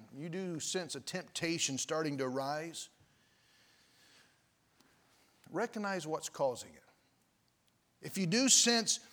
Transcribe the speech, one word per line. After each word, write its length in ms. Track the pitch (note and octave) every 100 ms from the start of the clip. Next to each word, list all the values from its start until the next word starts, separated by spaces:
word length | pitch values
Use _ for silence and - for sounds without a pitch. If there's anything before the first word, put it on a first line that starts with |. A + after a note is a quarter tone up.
| A2 C3
you 140 | E3
do 300 | F3 F#3+ D#3+
sense 360 | - F#3+ D#3+ C#3
a 40 |
temptation 800 | - F#3 - - E3+ D#3+ - C3
starting 400 | - D#3+ D#3 C#3
to 100 | C3
rise, 600 | C3 C3+ D3+ E3 D3+ - _ _ _ _ _ _ _ _ _ _ _ - - _ _ _ _ _ _ _ _ _ _ _ _ -
recognize 540 | E3 A#3 A3+ G3+ F#3+ D#3
what's 220 | D#3 -
causing 420 | - C#3 A#2 -
it. 120 | - _ _ _ _ _ _ _ _ _ _ _ _
If 160 | - G3
you 100 | F3+
do 220 | G#3+ C4
sense, 500 | - A#3+ A#3 A3 - -